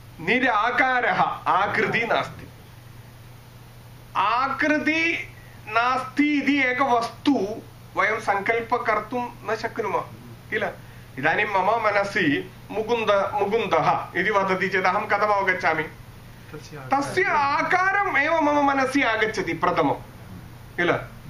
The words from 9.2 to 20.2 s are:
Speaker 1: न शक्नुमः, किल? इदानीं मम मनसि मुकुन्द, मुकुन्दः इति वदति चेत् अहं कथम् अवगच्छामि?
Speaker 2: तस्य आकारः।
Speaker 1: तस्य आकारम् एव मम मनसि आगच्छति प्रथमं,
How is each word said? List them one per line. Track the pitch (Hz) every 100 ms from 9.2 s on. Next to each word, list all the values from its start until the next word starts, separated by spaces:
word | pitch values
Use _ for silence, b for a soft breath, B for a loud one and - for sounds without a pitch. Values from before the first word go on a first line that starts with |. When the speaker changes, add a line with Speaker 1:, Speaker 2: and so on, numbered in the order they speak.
| 240 -
Speaker 1:
न | 202 220
शक्नुमः, | 226 - 202 160 - - - - -
किल? | 214 202 - B B B 131
इदानीं | 151 180
मम | 214 190 196 226
मनसि | 214 202 202 214 156 165 185 - -
मुकुन्द, | 202 214 233 208 202 190
मुकुन्दः | 208 196 226 196 165 160 143 - 165
इति | 196
वदति | 202 180 185 190
चेत् | 190
अहं | 185 202 214
कथम् | 208 214
अवगच्छामि? | 202 190 180 180 156
Speaker 2:
तस्य | 156 - - - - - - 151 - -
आकारः। | - 269
Speaker 1:
तस्य | - 370
आकारम् | 381 311 277 311 311 359 381 403 381 269
एव | 302 330
मम | 294 294 277
मनसि | 269 262 277
आगच्छति | 240 214 214 208 160
प्रथमं, | 165 175 165 143 - - -